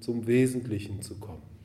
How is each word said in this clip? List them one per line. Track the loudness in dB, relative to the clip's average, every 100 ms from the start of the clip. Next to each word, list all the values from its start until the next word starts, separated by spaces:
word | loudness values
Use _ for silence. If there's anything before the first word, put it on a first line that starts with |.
zum | -4 0 4
Wesentlichen | 6 6 2 -2 -4 -4 -8
zu | -8 -10
kommen, | -12 -12 -16 -20